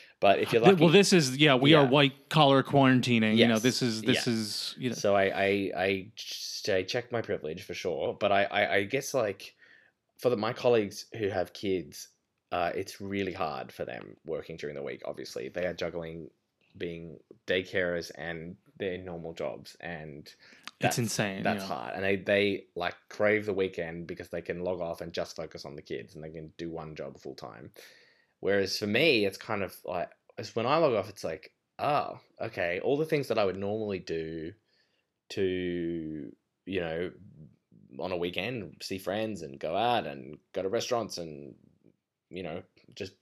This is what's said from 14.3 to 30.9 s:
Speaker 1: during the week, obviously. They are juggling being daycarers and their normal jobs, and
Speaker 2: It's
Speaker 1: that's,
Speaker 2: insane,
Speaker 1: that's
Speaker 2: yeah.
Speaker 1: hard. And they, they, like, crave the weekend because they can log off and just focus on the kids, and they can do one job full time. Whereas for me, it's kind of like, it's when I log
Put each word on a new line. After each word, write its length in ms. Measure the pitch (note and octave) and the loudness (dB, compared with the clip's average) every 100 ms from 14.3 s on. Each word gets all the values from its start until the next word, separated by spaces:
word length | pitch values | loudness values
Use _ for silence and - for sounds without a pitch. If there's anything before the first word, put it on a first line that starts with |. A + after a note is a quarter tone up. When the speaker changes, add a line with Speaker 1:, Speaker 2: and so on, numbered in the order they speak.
| D#2 D2+ D#2+ | -8 -8 -10
Speaker 1:
during 180 | D2 C#2+ | -10 -8
the 60 | |
week, 200 | C#2 B1+ | -8 -8
obviously. 460 | - D#2 B1+ A#1 B1+ | -10 -10 -10 -10 -8
They 160 | F2 F2+ | -4 -4
are 80 | |
juggling 560 | E2+ E2+ E2+ E2 E2 D#2 _ _ _ _ - | -4 -6 -6 -8 -10 -14 _ _ _ _ -10
being 420 | F2 E2+ E2+ C#2 - - - | -10 -8 -12 -16 -20 -10 -2
daycarers 640 | F#2 F#2+ G2+ F2+ F2 D#2+ - | -2 0 -2 0 -2 -6 -10
and 400 | E2 E2 E2 - _ - | -10 -10 -10 -14 _ -8
their 200 | G2 F2+ | -6 -6
normal 360 | F#2 E2+ E2 | -8 -10 -10
jobs, 420 | - D2 G#1+ - - | -8 -8 -8 -14 -14
and 460 | E2+ E2+ D#2 D2 - | -12 -10 -12 -16 -18
Speaker 2:
It's 100 | - - - - - | -20 -20 -20 -20 -4
Speaker 1:
that's, 180 | - - | -2 0
Speaker 2:
insane, 460 | A2+ - G#2+ F#2+ | -2 -2 -4 -2
Speaker 1:
that's 180 | A2 G2+ | -2 -2
Speaker 2:
yeah. 60 | F#2+ | -4
Speaker 1:
hard. 260 | C#2+ A#1+ | -6 -6
And 80 | F2+ | -4
they, 140 | F#2+ G2 | 0 0
they, 480 | G2+ G2+ G2+ F#2+ - | 2 2 2 0 -6
like, 200 | - F2 - - | -6 -6 -6 -10
crave 380 | - G#2 G#2+ G#2 | 0 2 2 0
the 60 | |
weekend 560 | G2 F#2+ F#2 E2 E2+ E2+ | -2 -2 -4 -8 -8 -10
because 200 | F2 F2 | -12 -10
they 120 | F2 | -8
can 220 | D#2+ F2 | -6 -6
log 160 | F2+ F2+ | -4 -4
off 200 | E2+ F2 | -6 -8
and 120 | E2+ | -8
just 240 | F2 E2 - | -6 -6 -8
focus 280 | D#2+ - | -12 -12
on 120 | - C#2+ | -14 -14
the 60 | |
kids, 320 | - D2 - | -10 -10 -10
and 100 | D#2+ | -16
they 60 | D#2+ | -14
can 220 | D#2+ D#2 - | -14 -14 -12
do 140 | E2 | -10
one 260 | D#2+ D#2 D#2 | -10 -10 -12
job 240 | C#2+ C#2 | -14 -14
full 140 | C#2+ | -16
time. 360 | C2 B1+ A1 C2 - - - _ _ _ _ | -14 -16 -16 -20 -20 -20 -20 _ _ _ _
Whereas 360 | - G2+ F#2+ - | 2 2 2 -2
for 120 | G#2 | 0
me, 360 | A2 D#3+ A#2+ | 4 4 4
it's 140 | G2 - | 2 -2
kind 240 | - G#2+ | -6 -4
of 120 | F#2 - | -4 -8
like, 260 | - F2+ D#2+ _ _ - | -6 -6 -6 _ _ -14
it's 180 | A2 A#2 | -8 -4
when 100 | A2+ | 0
I 120 | D#3 | 4
log 160 | D#3 | 4